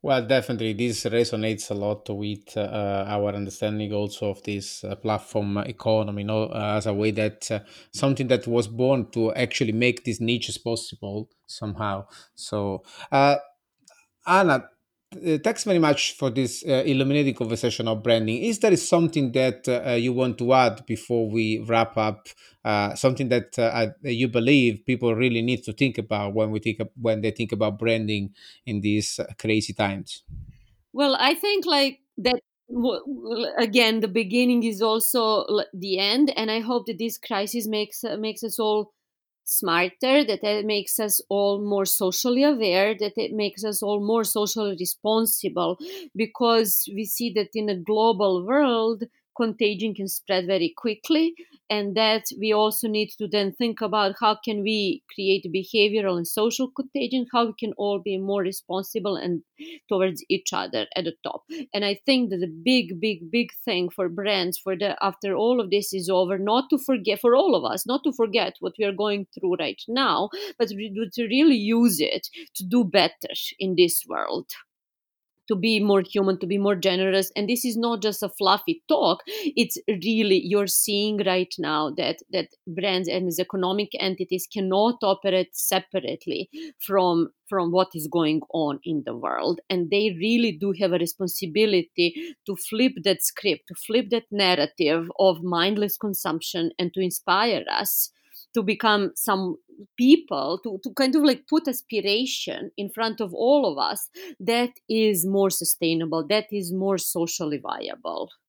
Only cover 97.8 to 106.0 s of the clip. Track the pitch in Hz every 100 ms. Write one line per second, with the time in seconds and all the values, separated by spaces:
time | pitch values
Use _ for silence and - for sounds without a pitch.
97.8 | 196 - - _ _ - - - 190 185
98.8 | 226 208 196 - - 190 185 160 _ -
99.8 | 202 - 247 330 - 151 139 339 233 190
100.8 | - - 262 285 294 254 _ 311 320 254
101.8 | - 214 190 208 254 - - - 196 -
102.8 | 202 - 226 220 208 170 233 285 233 139
103.8 | 90 208 - 349 381 294 190 233 247 -
104.8 | _ 220 220 196 175 196 196 185 170 -
105.8 | 165 165